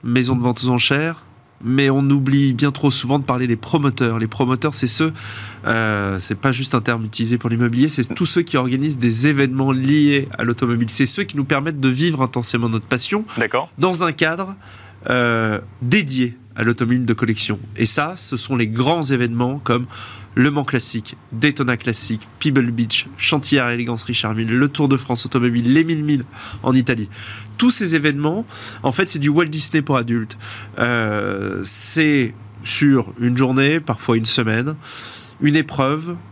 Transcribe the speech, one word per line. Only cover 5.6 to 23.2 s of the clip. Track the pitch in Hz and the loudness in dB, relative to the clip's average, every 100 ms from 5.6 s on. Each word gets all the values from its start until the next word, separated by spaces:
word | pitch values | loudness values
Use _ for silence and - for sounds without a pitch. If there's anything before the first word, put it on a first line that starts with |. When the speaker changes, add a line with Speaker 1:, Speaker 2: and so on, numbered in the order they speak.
| - | -2
Speaker 1:
euh, | 113 110 104 101 95 | 0 2 0 -2 -4
c'est | - 101 | -4 -2
pas | 135 | 0
juste | 120 131 | 0 -2
un | 120 | -2
terme | 110 117 110 | 0 -2 -4
utilisé | - 113 120 | -4 -2 0
pour | 117 | 0
l'immobilier, | 113 120 120 151 | 0 0 2 2
c'est | 147 117 | 2 -2
tous | - 170 | -2 0
ceux | 175 | 0
qui | 170 143 | 0 0
organisent | 127 131 147 135 | 0 0 -2 0
des | 120 110 143 | 0 2 2
événements | 139 139 131 135 | 2 2 2 0
liés | 131 131 151 147 143 135 - | 2 2 4 4 2 -2 -2
à | |
l'automobile. | 117 120 123 117 113 | -2 0 0 0 0
C'est | - 131 | 2 2
ceux | - | 2
qui | 202 143 | -2 -4
nous | |
permettent | 139 147 151 147 | 0 0 0 0
de | 131 | 0
vivre | 127 170 151 | 2 0 0
intensément | 127 127 117 120 117 | -2 -2 -2 -2 0
notre | 113 | -2
passion | - 127 - 208 214 - | -2 -2 0 -2 -4 -4
Speaker 2:
D'accord. | 117 123 160 - | 0 0 -4 -2
Speaker 1:
dans | 175 180 | 0 2
un | 175 | -2
cadre, | 151 160 175 190 196 - - - - - | 0 -2 -2 -8 -12 -18 -20 -20 -16 -2
euh, | 123 120 113 113 104 - - | 0 2 2 0 -2 -6 -8
dédié | 123 196 156 131 123 120 - - | 0 2 2 0 -2 -4 -18 -2
à | |
l'automobile | 113 117 117 127 120 | 0 0 0 0 0
de | |
collection. | 110 117 107 - 101 101 - | 2 2 0 -2 -4 -6 0
Et | 117 | 2
ça, | - 151 185 | 2 0 -2
ce | - 123 | -2 -2
sont | - 131 | 0 0
les | 110 | 0
grands | 113 127 170 | 0 2 2
événements | 143 131 120 117 123 139 | 2 0 0 0 -2 -2
comme | - 120 123 - - - - | 0 0 0 -12 -16 -18 -6
le | - 135 | 2 2
Mans | 147 | 2
Classique, | 135 131 - 117 - - - | -2 0 0 -2 -6 -20 -12
Daytona | 113 147 143 127 120 | 0 0 2 -2 -2
Classic, | - 110 - 110 - - | -2 -2 -2 -4 -8 -4
Pebble | 156 135 120 | 0 2 2
Beach, | 117 113 - - | 0 0 -2 -4
Chantilly | - | -4